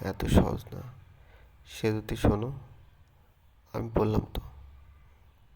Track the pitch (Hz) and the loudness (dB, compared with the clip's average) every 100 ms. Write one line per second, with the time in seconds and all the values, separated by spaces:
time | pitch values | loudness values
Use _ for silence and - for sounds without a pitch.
0 | 95 95 - - - - - - - - | -6 -4 4 6 4 -2 -8 -12 -14 -16
1 | - - - - - - - - 110 107 | -20 -20 -20 -20 -20 -20 -18 -2 0 0
2 | 107 117 - 104 120 143 - - - - | -2 2 4 4 0 -8 -14 -20 -20 -20
3 | - _ _ _ - - - 110 113 110 | -20 _ _ _ -20 -20 -12 -8 -2 2
4 | 107 107 - - - - - - - - | 2 2 0 -6 -8 -16 -20 -20 -20 -20
5 | - - - - - | -20 -20 -20 -20 -20